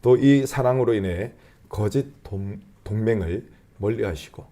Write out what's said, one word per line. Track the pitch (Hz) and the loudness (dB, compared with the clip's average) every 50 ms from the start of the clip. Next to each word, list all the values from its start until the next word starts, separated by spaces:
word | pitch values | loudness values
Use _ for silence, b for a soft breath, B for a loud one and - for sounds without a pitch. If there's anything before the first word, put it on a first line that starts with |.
또 | - 120 127 123 | 6 6 4 6
이 | 131 139 139 139 135 | 6 6 6 6 4
사랑으로 | 120 - - 131 123 127 131 127 117 117 | 0 -2 -2 0 0 2 2 2 2 2
인해 | 107 98 95 87 85 101 123 - b b b b b b - | 0 0 -2 -2 -4 -6 -8 -10 b b b b b b -14
거짓 | - - 107 104 101 135 139 139 - - _ | -6 -4 -4 -2 0 -2 -4 -4 -10 -20 _
동-, | - 98 98 98 98 101 101 - - - _ - | -12 -10 -8 -8 -8 -10 -12 -16 -20 -20 _ -12
동맹을 | - 101 110 110 113 113 107 90 80 87 107 123 - b b b b _ - | -6 -6 -2 0 0 0 0 -2 -4 -4 -6 -8 -12 b b b b _ -6
멀리하시고 | 101 104 113 117 117 101 85 76 - - - - - - | -4 -4 -2 -2 -2 -4 -4 -8 -10 -16 -20 -20 -20 -20